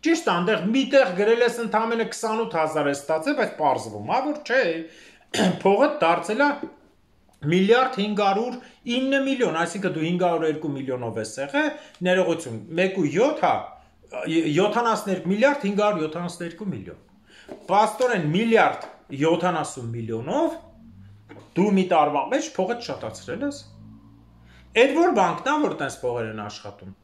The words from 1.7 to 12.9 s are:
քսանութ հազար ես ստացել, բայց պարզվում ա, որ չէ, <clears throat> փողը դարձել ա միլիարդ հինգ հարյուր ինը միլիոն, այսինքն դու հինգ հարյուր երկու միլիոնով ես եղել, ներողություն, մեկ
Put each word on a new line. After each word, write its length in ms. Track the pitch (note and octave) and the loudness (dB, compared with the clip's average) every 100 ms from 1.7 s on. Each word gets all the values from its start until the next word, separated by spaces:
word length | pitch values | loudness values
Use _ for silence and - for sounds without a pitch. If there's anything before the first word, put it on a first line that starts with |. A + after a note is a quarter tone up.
| G#3+ A3+ A#3 A3+ | -2 0 -2 -4
քսանութ 480 | - A3+ A3 A3+ | -4 -4 -2 -2
հազար 360 | E3+ D#3 D#3 C#3+ | 0 0 0 -2
ես 100 | C#3 | -4
ստացել, 360 | - D#3+ D3+ D3 | -2 -2 0 -2
բայց 180 | G#3+ | -2
պարզվում 580 | - D3+ B2 A2+ G#2 G#2+ | 0 0 0 -4 -10 -4
ա, 60 | A3 | -2
որ 160 | D4 D4 | -2 -6
չէ, 200 | - B3+ G#3 E3 D#3+ - - | -2 0 0 -2 -8 -16 -20
<clears throat> 400 | - _ - F#3+ F3 | -20 _ 0 0 2
փողը 320 | G3 G3+ C#4+ | 2 4 4
դարձել 500 | - - - - A3 | 2 2 2 0 0
ա 60 | C#4+ - - - _ _ _ _ _ _ | 2 0 -8 -16 _ _ _ _ _ _
միլիարդ 560 | C#3+ F3+ G3 A#3+ B3+ - | 0 2 6 6 4 0
հինգ 240 | G#3 G#3 | -2 0
հարյուր 380 | G3+ G3 B3 B3 - _ - | 2 2 -2 -6 -14 _ -4
ինը 340 | A#3+ C4 C#4 | -2 0 0
միլիոն, 380 | C4+ C4 A3 D#3 | 0 0 0 0
այսինքն 380 | E3+ G#3 F#3 D3+ | -2 -2 -4 -2
դու 100 | D#3+ | -2
հինգ 160 | F3 | 2
հարյուր 240 | F3+ E3 D#3 | 2 2 0
երկու 240 | D3+ D3+ | -2 -4
միլիոնով 480 | C#3 C3 B2+ A#2 A2 | -6 -4 -4 -4 -6
ես 140 | G#2+ | -8
եղել, 380 | - C#3 C#4+ D4+ - - - | -8 -4 0 -2 -4 -16 -6
ներողություն, 640 | F3+ F#3 E3+ E3 C3+ A2+ G2+ | 0 2 2 0 -4 -12 -8
մեկ 280 | E3 F#3 | -2 0